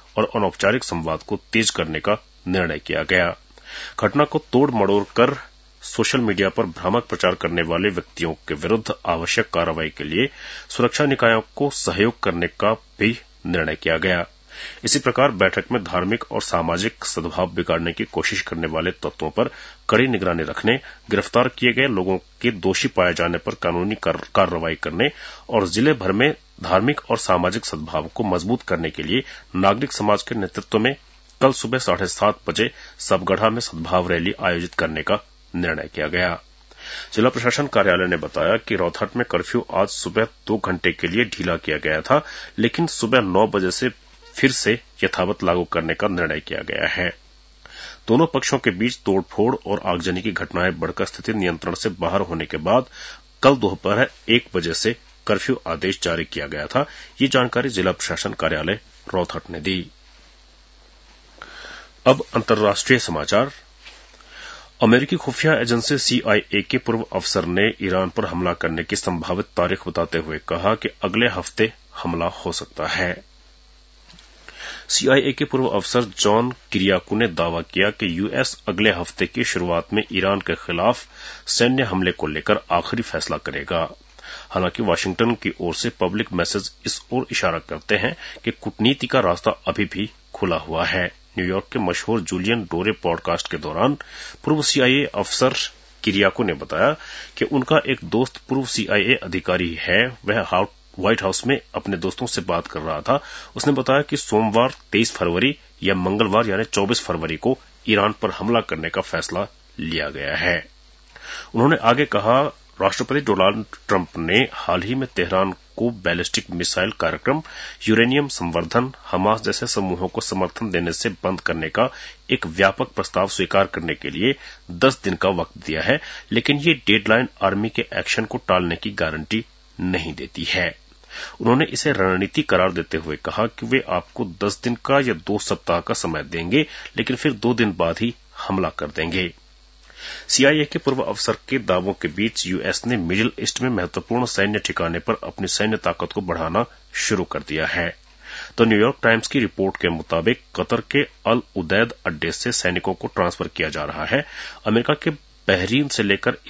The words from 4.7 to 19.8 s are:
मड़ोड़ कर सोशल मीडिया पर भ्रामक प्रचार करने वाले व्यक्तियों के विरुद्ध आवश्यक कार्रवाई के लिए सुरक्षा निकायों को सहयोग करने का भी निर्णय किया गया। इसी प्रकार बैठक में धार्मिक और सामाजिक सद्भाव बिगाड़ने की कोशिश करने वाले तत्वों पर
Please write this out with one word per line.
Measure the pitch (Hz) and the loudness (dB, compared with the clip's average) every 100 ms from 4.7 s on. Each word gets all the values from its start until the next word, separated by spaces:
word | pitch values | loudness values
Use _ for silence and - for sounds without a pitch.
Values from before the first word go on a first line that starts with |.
मड़ोड़ | 113 95 101 | 4 4 4
कर | 98 - 123 139 - - _ _ | 2 2 2 2 -8 -20 _ _
सोशल | - - 110 135 | -6 -2 0 2
मीडिया | 110 95 95 | 2 2 2
पर | - | 0
भ्रामक | 98 80 92 117 | -2 -2 0 0
प्रचार | - 90 90 87 | 0 0 2 2
करने | 82 85 | 0 0
वाले | 82 85 104 | 0 0 0
व्यक्तियों | 87 - - 82 | -2 -6 -4 -4
के | 78 - | -4 -6
विरुद्ध | 73 85 110 - - - | -4 0 0 -2 -4 -2
आवश्यक | 82 85 - - | -2 0 0 0
कार्रवाई | 85 85 80 78 | 0 0 0 -4
के | - | -6
लिए | 73 87 135 - - - - | -2 0 -2 -4 -16 -16 -8
सुरक्षा | - 120 - 147 | 0 2 2 2
निकायों | 135 117 113 - - | 4 4 4 0 -2
को | 143 | -2
सहयोग | - 90 90 110 - | -2 -2 2 2 2
करने | 98 85 87 | -2 0 -2
का | - 104 | 0 0
भी | 113 - - 107 120 - - - | 0 -4 0 0 0 -8 -10 -2
निर्णय | 87 80 78 | 0 0 -2
किया | 82 80 | 0 2
गया। | 92 87 87 _ - - - - | 2 0 -2 _ -20 -16 -16 -6
इसी | 117 143 | -2 0
प्रकार | 127 123 139 | 2 4 4
बैठक | 98 95 101 - | 4 2 2 0
में | 123 | -2
धार्मिक | 90 90 92 117 - | -2 -2 0 -2 -4
और | 110 | -6
सामाजिक | - 85 82 87 110 - - | 0 0 2 0 -2 -4 -6
सद्भाव | - 82 90 90 | -6 -4 -2 -2
बिगाड़ने | 80 87 82 85 | -2 0 0 -2
की | 85 | -4
कोशिश | - 87 - 95 | -4 -4 -2 -2
करने | - 82 80 | -4 -4 -2
वाले | 80 82 | -2 -2
तत्वों | - 76 - 78 | -2 -6 -6 -4
पर | 104 131 - - - | 0 -2 -4 -18 -12